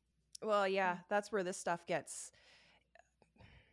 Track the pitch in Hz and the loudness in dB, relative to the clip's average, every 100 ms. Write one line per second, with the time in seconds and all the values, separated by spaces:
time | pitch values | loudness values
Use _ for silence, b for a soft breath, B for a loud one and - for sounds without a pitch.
0 | _ _ _ - 214 208 196 190 185 175 | _ _ _ -8 2 4 4 2 2 0
1 | - 208 208 214 180 190 - 170 - 165 | 0 -2 0 -2 0 -2 -2 -4 0 -2
2 | - - - B B B B B _ - | -2 -12 -12 B B B B B _ -20
3 | - _ _ _ B B B | -20 _ _ _ B B B